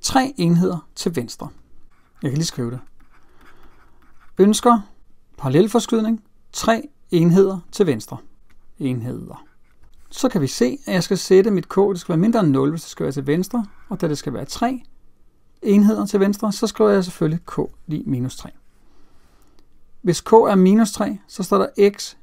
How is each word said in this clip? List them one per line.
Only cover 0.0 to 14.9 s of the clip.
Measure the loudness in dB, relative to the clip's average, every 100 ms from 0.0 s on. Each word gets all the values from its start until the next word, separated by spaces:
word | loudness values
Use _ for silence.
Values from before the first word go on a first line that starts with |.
tre | -2 0 0 0
enheder | 2 2 2 -4 -10 -8
til | -6 -4
venstre. | -8 -10 -16 -16 -20 -20 -20 _ _ -8
Jeg | -6
kan | -4
lige | -4
skrive | -6 -8
det. | -8 -16 -20 -20 -20 -20 -20 -20 -20 -20 -20 -20 -20 -20 -20 -8 2
Ønsker | 4 4 4 2 0 -18 -20 -20 _ -8
parallelforskydning | 0 2 2 0 0 -2 0 -4 _ _ -18
tre | -6 -2 -2 -4 _ -2
enheder | 2 4 6 4 0 -8
til | -2 -2
venstre. | -2 -6 -16 -18 -20 -20 -20 -20 -8
Enheder. | -6 -6 -8 -10 -14 -18 -20 -20 -20 -20 -20 -20 -18
Så | -4 -2
kan | 0
vi | -2
se, | 0 -2 -2 -4
at |
jeg | -2
skal | 0 -2
sætte | 4 4 4
mit | -2 -2
k, | 0
det | 0 -2
skal | -2
være | 0
mindre | 2 2
end | 2
nul, | 2 0
hvis | -4
det | -10
skal | -8
være | -6
til | -4 -2
venstre, | -2 -2 -4 -6 -10 -12
og | -6
da | -4
det | -4
skal | -6
være | -8 -8
tre | -4 -4 -4 -12